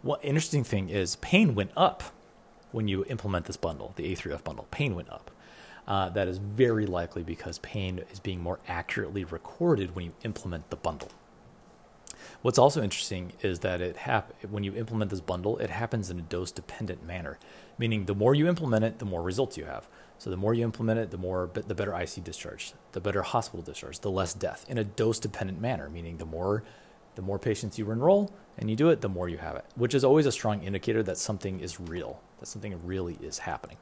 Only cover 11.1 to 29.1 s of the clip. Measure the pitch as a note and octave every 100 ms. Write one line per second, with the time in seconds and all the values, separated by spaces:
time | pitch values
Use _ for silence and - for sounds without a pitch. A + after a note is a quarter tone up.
11.1 | - - - - - - - - - -
12.1 | - - - B2 B2 C3 D3+ G#2 - -
13.1 | F#2 F2+ - G2+ F2 F#2 F2+ F2+ E2+ C3
14.1 | A#2 - - G2 G#2 G2+ G2 A2+ A2+ G#2
15.1 | G2 E2+ F2+ F#2+ A#2 A2+ G#2 A#2 A#2 F#2
16.1 | F2 E2 F2+ F2+ - - - A2 - D#2+
17.1 | F2+ D#2 C#2+ - - - - A#2 A2 F#2
18.1 | G2 A2 C#3+ D#3+ E3+ D3+ A2 A2+ - G#2+
19.1 | F2 F2 F#2+ C3 - D2+ B1+ - - -
20.1 | - - F2+ G2+ A#2 A#2 G#2+ A2+ A2+ G#2
21.1 | F2 F2+ F#2 F2+ F2 G2+ F#2+ G2+ F2 F2
22.1 | - E2+ - - - - - - - F#2
23.1 | G2 F2 B2 - - D#2+ C#2 - - G#2
24.1 | F#2+ F2+ F#2+ F2+ - - B2 G#2 - A2
25.1 | A2 A2 - G2 E2+ A#2 G#2 C#2+ E2 E2+
26.1 | E2 D#2+ D#2 F#2 G#2 - - - - -
27.1 | - F#2 G2 A#2+ G#2 A2 - G#2+ A2 D3
28.1 | G3 G3+ - - - G#2+ A2 D#3+ D#3+ G#2+